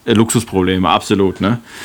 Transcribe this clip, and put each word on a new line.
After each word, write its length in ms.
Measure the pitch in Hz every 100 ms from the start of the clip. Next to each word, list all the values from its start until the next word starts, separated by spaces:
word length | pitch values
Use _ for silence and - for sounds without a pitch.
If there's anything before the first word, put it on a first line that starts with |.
| 117
äh, 80 |
Luxusprobleme, 760 | 113 117 120 - 95 92 92 85
absolut, 540 | 104 - 101 95 -
ne? 160 | 95 117 - -